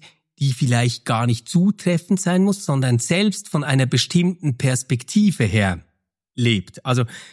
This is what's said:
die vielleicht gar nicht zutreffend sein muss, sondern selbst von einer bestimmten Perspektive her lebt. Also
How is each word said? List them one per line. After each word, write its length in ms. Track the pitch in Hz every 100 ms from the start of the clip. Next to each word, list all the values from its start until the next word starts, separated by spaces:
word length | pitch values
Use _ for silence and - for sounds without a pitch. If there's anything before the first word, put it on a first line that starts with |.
| - _ _ -
die 140 | 139
vielleicht 500 | 120 123 120 123 -
gar 240 | - 113 120
nicht 220 | 117 -
zutreffend 720 | 170 190 - 180 170 - 190
sein 220 | 175 180
muss, 200 | 196 196
sondern 360 | - 139 127 120
selbst 500 | - 170 208 - -
von 160 | 160 143
einer 200 | 135 123
bestimmten 720 | 120 - 175 175 185 147 120
Perspektive 840 | 135 127 - 120 - 208 208 -
her 400 | 107 107 98 80 - _ _ _ _ -
lebt. 500 | 120 104 - - 131
Also 180 | 123 120 - -